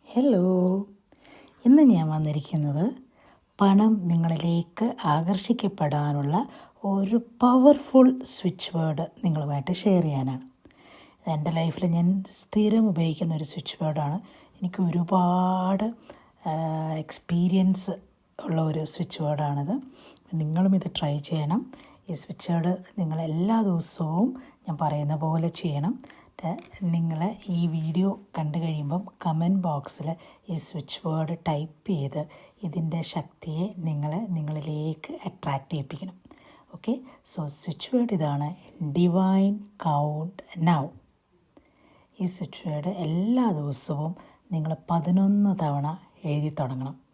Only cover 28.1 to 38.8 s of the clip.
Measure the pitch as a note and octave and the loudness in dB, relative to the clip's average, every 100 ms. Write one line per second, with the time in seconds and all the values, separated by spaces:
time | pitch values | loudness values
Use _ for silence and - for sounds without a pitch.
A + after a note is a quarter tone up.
28.1 | G3 - - D3+ D#3+ E3 D3+ C#3+ F3 G3 | -2 -8 -6 -4 -2 -2 -4 -2 -4 -6
29.1 | _ E3+ D#3 E3+ F#3+ F3 D3 C#3+ - D3 | _ -2 0 2 2 0 -4 -8 -10 -8
30.1 | E3 - - - E3 - D#3+ - - D#3 | -8 -14 -20 -8 -8 -6 -10 -10 -8 -4
31.1 | D#3+ D#3 E3+ - D3 D#3+ - - F3 C#3 | -2 -2 -4 -4 -4 -6 -10 -4 -4 -2
32.1 | D3+ D3+ - - _ F3 D#3 D#3+ E3 D3+ | -6 -8 -14 -20 _ -6 -4 -4 -4 -4
33.1 | E3 - _ E3 D#3 G3 F3+ D#3+ D3 D3+ | -8 -10 _ -8 -4 -4 -4 -4 -4 -4
34.1 | E3 G#3+ E3 D3+ D3+ D3+ D3+ D#3 D#3 - | -4 -4 -4 -4 -6 -6 -6 -6 -6 -12
35.1 | D4+ - - D3 C3+ - D#3 C#3+ D#3+ F#3 | -12 -12 -8 -4 -4 -4 -8 -6 -10 -12
36.1 | - - - - - _ - - B3+ - | -16 -20 -20 -20 -20 _ -10 -6 -6 -8
37.1 | - - - D3 C#3+ - - - B3+ A#3+ | -20 -14 -8 -8 -8 -10 -10 -2 0 0
38.1 | F#3 D3+ C#3+ D3 F3+ - - | 0 0 0 -4 -8 -18 -8